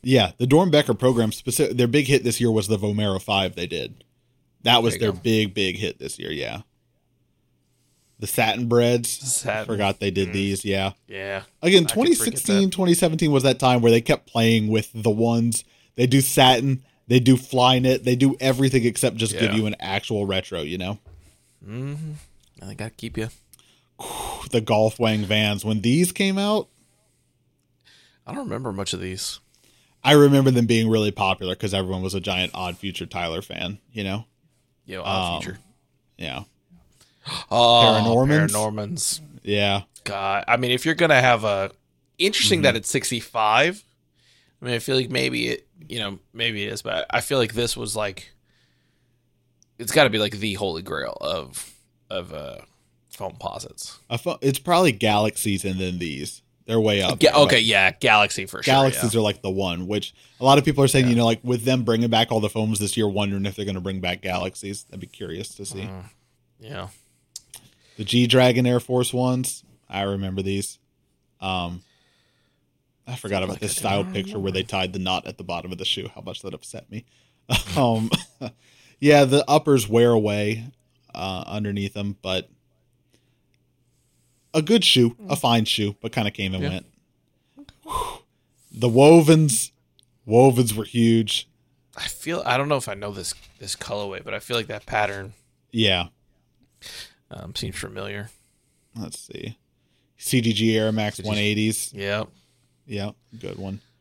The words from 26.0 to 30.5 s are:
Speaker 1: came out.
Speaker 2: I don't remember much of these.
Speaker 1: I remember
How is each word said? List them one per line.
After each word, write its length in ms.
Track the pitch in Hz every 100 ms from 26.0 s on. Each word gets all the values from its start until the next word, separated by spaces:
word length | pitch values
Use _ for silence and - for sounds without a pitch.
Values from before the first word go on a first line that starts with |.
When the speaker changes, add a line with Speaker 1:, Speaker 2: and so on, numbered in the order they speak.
| 180
Speaker 1:
came 240 | - 196 190
out. 320 | 202 214 - _ _ _ _ _ _ _ _ _ _ _ _ _ _ _ -
Speaker 2:
I 60 |
don't 120 | 262
remember 280 | 247 117 127
much 200 | 98 98
of 80 | 90
these. 400 | 92 92 - - _ _ _ _ _ _
Speaker 1:
I 80 | 127
remember 380 | 147 143 139 135